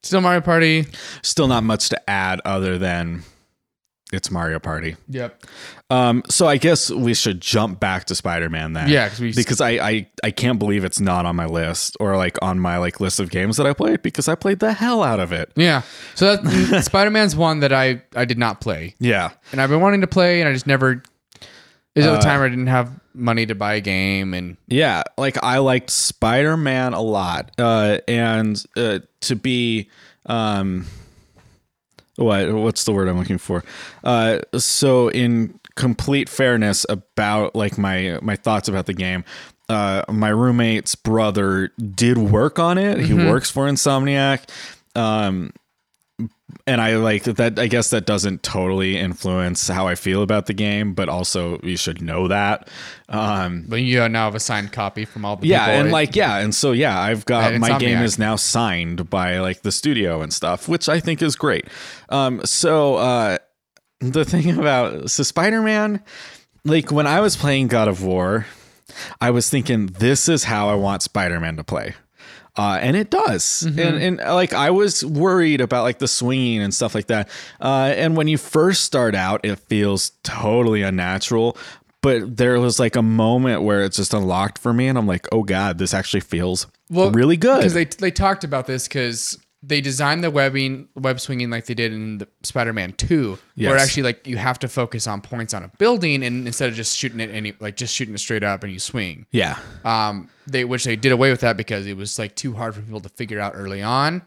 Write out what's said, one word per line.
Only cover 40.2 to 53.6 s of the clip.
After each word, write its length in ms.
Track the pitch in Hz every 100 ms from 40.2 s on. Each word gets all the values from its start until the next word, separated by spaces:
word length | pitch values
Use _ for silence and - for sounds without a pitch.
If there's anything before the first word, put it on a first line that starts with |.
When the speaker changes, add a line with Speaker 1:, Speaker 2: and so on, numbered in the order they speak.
| 107
Speaker 2:
roommate's 680 | 107 123 120 117 110 -
brother 760 | - - 110 110 101 98 95 95 - 110
did 240 | 95 120 120
work 400 | 107 104 143 -
on 200 | 170 180
it. 200 | 202 202
He 120 | -
Speaker 1:
Mm-hmm. 160 | 156 175
Speaker 2:
works 220 | 131 -
for 160 | 139 139
Insomniac, 840 | 139 - 135 139 139 139 135 - - - - _
um, 580 | - 113 107 104 95 87 - _ _ _ _ _ _ 113 _ _ - -
and 140 | 123
I, 160 | 113 113
like, 280 | 113 107
that, 340 | 120 107 117 107
I 80 | 120
guess 240 | 120 107
that 140 | 117
doesn't 380 | 92 104 98 95
totally 540 | - 98 92 95 95 95
influence 680 | 92 87 95 90 90 87 -
how 200 | 92 95
I 60 |
feel 280 | 87 - 95
about 240 | 101 107 95
the 60 |
game, 400 | 101 104 104 107
but 160 | 92 92
also 500 | 85 92 92 85 85
you 140 | 87 87
should 240 | - 82
know 260 | 82 82 92
that. 400 | 101 101 107 - - - - _
Um, 560 | 107 107 101 90 87